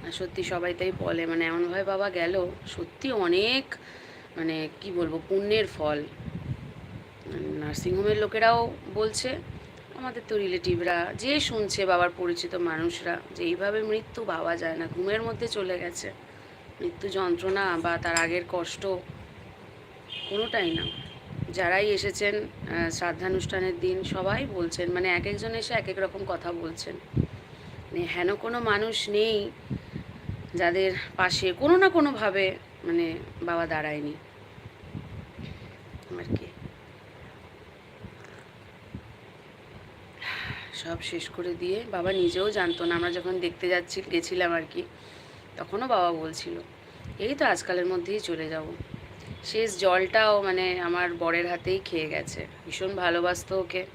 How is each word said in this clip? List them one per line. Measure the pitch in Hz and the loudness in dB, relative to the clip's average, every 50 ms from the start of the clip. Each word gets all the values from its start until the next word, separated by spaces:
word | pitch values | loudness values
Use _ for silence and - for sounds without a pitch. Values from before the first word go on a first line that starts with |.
| - | -10
আর | 165 | -8
সত্যি | 165 - 185 175 - - 180 | -6 -6 -6 -6 -4 -4 -2
সবাই | - 185 175 170 180 175 | -2 -2 -2 0 -2 -2
তাই | 175 185 185 180 175 | 0 0 -2 0 0
বলে, | 180 175 170 165 165 | 0 0 0 0 0
মানে | 165 165 165 165 | 0 2 2 2
এমনভাবে | 165 165 170 175 175 175 190 196 | 2 2 2 0 0 0 0 0
বাবা | 190 196 190 202 202 | 0 2 2 2 0
গেল, | 185 180 170 175 185 190 180 180 180 - - - | 2 0 0 2 2 2 0 0 -4 -8 -12 -12
সত্যি | - - 175 - - - - 269 | -8 -8 -8 -10 -10 -6 -4 -2
অনেক | 254 214 185 170 170 185 202 226 254 269 262 - - - - - - - - - - - - - - - | 0 2 4 4 4 4 6 4 4 2 0 -2 -10 -12 -12 -18 -18 -18 -18 -18 -18 -18 -18 -14 -8 -4
মানে | 160 160 160 160 156 151 - - | -2 -2 0 -2 -4 -6 -8 -10
কি | - 202 | -10 -6
বলবো, | 180 175 170 160 151 165 160 - | -2 0 0 0 -2 -4 -2 0
পুণ্যের | 190 196 202 208 208 220 208 180 | 0 2 4 4 4 4 4 2
ফল। | - - 156 151 151 147 147 151 - - - - - - - - - - - - - - - - - - - - - - - 156 - | 0 -2 0 0 0 0 -2 -6 -10 -12 -12 -8 -8 -8 -6 -6 -6 -6 -6 -14 -14 -14 -16 -14 -14 -14 -16 -16 -20 -16 -12 -10 -8
নার্সিংহোমের | 139 147 151 151 151 151 151 147 - - 180 180 185 202 208 214 208 | -6 -4 -4 -4 -4 -4 -4 -4 -2 0 0 2 4 4 4 4 4
লোকেরাও | 214 202 208 220 220 226 233 233 233 233 - - - - 185 | 2 0 2 4 6 6 6 6 4 0 -2 -8 -12 -6 -2
বলছে, | 208 214 220 214 - - 254 262 - - - - - - - - - - - - | 0 0 0 0 -2 -2 -2 -4 -4 -8 -12 -14 -14 -14 -16 -18 -18 -18 -16 -14
আমাদের | - 254 254 247 240 233 - | -10 -8 -8 -8 -8 -6 -2
তো | 226 208 | 0 0
রিলেটিভরা, | 202 190 180 180 - 185 180 170 175 175 175 170 170 - - - | 2 2 0 0 2 2 2 2 4 2 2 2 2 0 -2 -4
যে | - 254 285 302 | 0 2 2 4
শুনছে | 285 - 233 220 214 190 - - 196 | 2 2 0 0 0 0 2 0 4
বাবার | 185 185 175 175 175 175 - | 6 6 6 6 4 4 0
পরিচিত | 185 175 175 170 - 175 185 | 0 0 0 0 -2 -4 -2
মানুষরা, | 180 175 170 160 160 165 170 170 - - 175 170 - - - - | 0 0 0 0 2 0 0 0 -2 -4 -4 -4 -4 -6 -10 -8
যে | 170 175 | -4 0
এইভাবে | 170 175 175 190 202 208 220 214 | 0 0 2 0 0 2 0 2
মৃত্যু | 214 214 220 214 - - - 233 | 2 0 0 0 -4 -8 -8 -4
ভাবা | 196 175 165 165 165 170 | -2 -2 0 2 0 0
যায় | 170 175 165 160 165 | 0 0 -2 -2 -2
না, | 165 160 - | -4 -4 -4
ঘুমের | 175 180 190 208 220 | -2 0 0 0 0
মধ্যে | 226 226 226 214 233 226 | 0 -2 -4 -2 -4 -2
চলে | - 214 196 180 180 180 | -2 -2 -2 -2 -2 -4
গেছে। | 180 175 170 - - 95 - - - - - - - - - - - - - - | -4 -6 -6 -6 -8 -8 -10 -12 -18 -20 -20 -20 -18 -20 -20 -20 -20 -20 -10 -4
মৃত্যু | - 175 170 - - 196 | -4 -4 -4 -4 -6 -4
যন্ত্রণা | 190 190 190 180 175 170 180 190 190 196 196 190 175 165 | 0 0 2 2 2 2 2 0 2 2 2 2 2 2
বা | 165 175 170 170 | 2 0 0 0
তার | 165 170 165 | 0 2 4
আগের | 165 165 165 170 180 170 170 | 4 4 4 2 -2 -2 -2
কষ্ট | - 180 170 165 - - 196 196 190 180 180 - - - - - - - - - - - - - - - - - - - - - - - - - | -2 -4 -2 -4 -8 -6 -4 -2 -2 -4 -4 -10 -16 -16 -16 -18 -18 -18 -18 -18 -18 -18 -18 -20 -18 -20 -20 -20 -20 -20 -16 -12 -10 -10 -8 -4
কোনোটাই | 196 202 220 233 - 226 190 170 | -2 -2 -2 0 0 0 2 2
না। | 165 165 - - - - - - - - - - - - - - | 0 0 -2 -4 -6 -8 -12 -14 -14 -16 -14 -12 -6 -6 -6 -6
যারাই | - 185 185 170 180 190 208 214 | -2 0 2 4 4 4 4 4
এসেছেন, | 202 190 - 202 185 - 202 202 202 | 2 2 2 -2 0 2 2 2 2
আহ, | 208 208 - - - - - - 170 170 165 | 2 -2 -4 -8 -12 -8 -4 0 0 0 0
শ্রাদ্ধানুষ্ঠানের | 165 - 175 175 165 160 180 185 190 190 175 - - 190 185 185 180 170 | 0 0 -2 -2 -2 0 -2 0 0 0 0 0 0 0 0 0 0 0
দিন | - 185 185 190 190 | 0 0 0 0 -2
সবাই | - - 190 185 190 202 233 269 262 202 | -2 -2 0 2 2 2 2 0 -2 -2
বলছেন, | 185 170 170 165 - 180 175 | -2 -2 -2 -2 -2 -2 0
মানে | 180 180 185 185 | 0 2 2 4
এক | 180 175 180 | 2 2 2
একজন | 202 208 202 202 226 226 | 0 -4 -2 -4 -4 -4
এসে | 226 214 - 240 | -4 -4 -4 -4
এক | 226 202 196 | -4 -4 -4
এক | 185 196 | -2 -2
রকম | 190 185 185 196 196 190 | -2 -2 -2 -6 -4 -4
কথা | 180 170 - 175 | -4 -4 -4 -4
বলছেন। | 170 170 170 160 165 165 - - 165 175 - - - - - - - - - - - - - - - - - - | -6 -4 -6 -8 -8 -8 -10 -10 -10 -12 -12 -2 0 0 0 0 -2 -12 -16 -16 -18 -16 -16 -16 -14 -14 -14 -8
মানে | - - 175 | -4 -4 -4
হেন | 165 - - 175 180 202 | -2 -2 0 0 0 0
কোনো | - - 226 233 240 | 0 -2 -4 -4 0
মানুষ | 233 226 208 202 214 226 220 - - - | 2 4 4 4 4 2 0 -2 -2 2
নেই | 208 208 214 226 220 208 202 220 - - - - - - - - - - - - - - - - - - - - - | 4 4 4 4 4 2 0 -2 -6 -10 -8 -6 -6 -6 -6 -8 -10 -10 -10 -10 -14 -14 -8 -8 -8 -8 -8 -6 -2
যাদের | 170 180 170 170 190 190 190 185 185 - - - - | 2 2 4 4 6 4 4 2 0 -6 -6 0 2
পাশে | 185 180 175 - - 185 175 | 2 4 4 2 2 2 2
কোনো | - 262 294 339 370 | 4 8 8 10 10
না | 392 381 | 10 8
কোনোভাবে | - 339 294 285 269 220 214 208 185 196 196 190 190 - - - - - - | 8 8 6 6 4 2 0 2 4 4 4 4 2 -2 -10 -16 -18 -8 -2
মানে | 170 170 170 170 165 160 - - - - - | 2 2 4 2 2 0 -4 -8 -10 -10 -6
বাবা | 170 170 170 170 170 160 | -2 -2 0 0 0 0
দাঁড়ায়নি | 160 156 151 151 151 151 147 147 151 - - - - - - - - - - - - - - - - - - - - - - - - - - - - - - - - - - - - - - - 90 90 | 0 0 0 0 -2 -2 -4 -6 -6 -8 -12 -18 -20 -20 -20 -20 -20 -18 -18 -18 -18 -16 -18 -12 -10 -10 -10 -10 -12 -12 -12 -12 -14 -14 -12 -12 -12 -14 -16 -16 -18 -18 -20 -16 -16 -16 -14 -10 -10 -10
আর | 87 - - - | -4 -2 -2 -2
কি। | - - - - - - - - - - - - - - - - - - - - - - - - - - - - - - - - - - - - - - - - - - - - - - - - - - - - - - - - - - - - - - - - - - - - - - - - - - - - - - - - - - - - - - - | -2 -4 -14 -14 -16 -16 -16 -16 -20 -20 -20 -20 -20 -20 -20 -18 -18 -18 -18 -18 -20 -20 -20 -20 -20 -20 -20 -20 -20 -20 -20 -16 -16 -16 -16 -16 -18 -18 -18 -18 -20 -20 -20 -20 -20 -20 -20 -20 -20 -14 -14 -14 -14 -14 -18 -18 -20 -20 -20 -20 -20 -20 -20 -20 -20 -20 -18 -18 -18 -18 -20 -20 -20 -20 -16 -12 -8 -8 -6 -6 -6 -8 -8 -10 -12 -12 -12
সব | - - 165 165 165 | -10 -6 -6 -6 -6
শেষ | - - - 170 165 - | -4 -4 -4 -4 -6 -6
করে | - - 175 180 175 | -6 -4 -4 -4 -2
দিয়ে | 170 180 180 190 214 240 240 | -2 0 0 0 0 -2 -4
বাবা | 202 180 170 185 190 | -2 0 0 2 4
নিজেও | 190 175 170 175 185 190 208 | 4 4 4 4 4 2 2
জানতো | 208 208 180 170 170 170 175 | 4 2 2 2 2 2 2
না, | 170 175 | 2 2
আমরা | 170 170 175 | 2 2 2
যখন | 170 180 170 185 185 185 | 0 -2 -2 -2 -2 0
দেখতে | 175 175 170 - - 180 | 0 -2 -2 0 2 4
যাচ্ছি, | 180 180 175 - - 190 190 - | 4 4 2 0 -6 -6 -6 0
গেছিলাম | 190 170 165 - 185 180 180 170 170 | 0 0 0 2 2 2 4 4 4
আর | 165 160 147 | 2 0 -2
কি, | - 175 165 - - - - - - - - - - - - - - - | -6 -6 -6 -6 -10 -18 -18 -18 -18 -18 -18 -18 -18 -20 -20 -16 -12 -10
তখনও | - - - 208 247 262 | -10 -4 -2 -2 2 4
বাবা | 240 196 180 175 | 6 6 6 6
বলছিল, | 170 160 156 160 160 - - 180 170 170 170 - - - - - - - - - - - | 4 2 -2 -4 -6 -6 -8 -6 -8 -8 -10 -12 -18 -20 -20 -20 -20 -14 -12 -12 -8 -4
"এই | 190 226 285 | -2 -2 0
তো | 277 302 | 4 4
আজকালের | 247 196 - - - 185 180 175 | 4 4 4 2 0 0 2 2
মধ্যেই | 180 185 180 170 185 202 214 | 2 2 0 0 0 -2 -2
চলে | 208 - 170 160 160 156 | -2 -2 -4 -2 -2 -4
যাব।" | 160 160 156 160 170 170 - - - - - - - - - - - - - | -4 -6 -6 -6 -8 -10 -10 -10 -10 -14 -14 -14 -16 -16 -14 -14 -14 -12 -10
শেষ | - - 220 226 220 196 - | -4 0 0 0 0 0 4
জলটাও | 202 190 180 185 190 185 185 220 220 214 208 202 | 4 6 6 6 4 6 6 8 8 8 8 6
মানে | 196 196 185 185 185 185 180 185 | 6 4 2 2 2 2 2 0
আমার | 175 170 175 175 175 175 170 | 0 0 2 2 2 2 0
বরের | 170 170 165 165 170 175 175 | 0 2 2 4 4 2 2
হাতেই | 175 170 - 180 185 190 190 | 0 -2 0 0 0 0 0
খেয়ে | - - 165 156 151 | -2 -2 -2 -2 0
গেছে। | 151 151 143 - - - - - - - - | -2 -4 -4 -4 -8 -8 -10 -10 -12 -16 -12
ভীষণ | - - - 190 190 196 | -10 -6 -4 -4 -4 -2
ভালোবাসতো | 196 180 175 170 170 170 180 180 175 - - 185 190 | 2 2 4 4 4 4 4 2 0 -2 -2 0 0
ওকে। | 185 170 - 185 185 - - | 0 0 -2 -4 -4 -6 -10